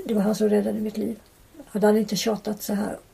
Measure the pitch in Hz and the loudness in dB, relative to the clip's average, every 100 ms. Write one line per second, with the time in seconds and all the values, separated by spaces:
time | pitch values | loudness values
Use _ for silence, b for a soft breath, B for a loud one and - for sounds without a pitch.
0 | 381 214 196 220 214 208 208 214 214 214 | -2 0 2 2 2 2 2 -2 -4 -4
1 | 208 220 - _ - - 285 208 208 214 | -6 -6 -14 _ -20 -20 -8 2 4 4
2 | 214 208 - 208 - 208 - 202 214 - | 2 -2 -2 -2 -4 -8 -4 -4 -2 -6
3 | - | -14